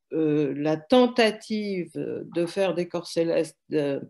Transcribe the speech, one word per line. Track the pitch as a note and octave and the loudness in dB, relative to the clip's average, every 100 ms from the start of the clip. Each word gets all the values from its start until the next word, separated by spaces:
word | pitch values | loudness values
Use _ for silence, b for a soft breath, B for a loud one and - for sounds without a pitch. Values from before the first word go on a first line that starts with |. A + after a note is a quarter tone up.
| - | -8
euh, | D#3+ D#3 D3+ C#3+ C#3 | -2 2 2 0 0
la | D3 D#3 | 0 -2
tentative | D#3 B3+ B3 A#3+ A3 G#3+ - G#3+ G#3 F#3+ D#3+ C#3+ | 4 4 6 4 2 0 -4 -4 -2 -4 -6 -6
de | C3 A#2+ - E3+ E3+ | -6 -6 -6 -4 -2
faire | G3 F#3+ | 0 0
des | E3 F3 | 0 -4
corps | F3 E3+ | -6 -4
célestes | - E3 E3 D#3 - - | -2 0 2 0 -6 -4
d'un | D#3 C#3+ C#3 C#3+ | -2 0 -2 -6